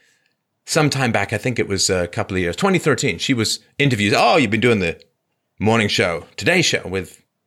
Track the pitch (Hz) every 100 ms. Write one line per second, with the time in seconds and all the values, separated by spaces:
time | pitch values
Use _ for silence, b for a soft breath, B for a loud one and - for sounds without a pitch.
0 | b b b _ _ _ - 160 147 135
1 | 123 104 98 107 131 113 98 95 - 92
2 | 87 113 98 92 85 - 196 185 156 135
3 | 131 82 - 120 107 - b - 143 104
4 | 104 127 208 175 113 110 123 107 85 -
5 | _ _ _ _ _ - 101 113 101 -
6 | 92 80 - - 107 180 - - 90 95
7 | 82 - _ _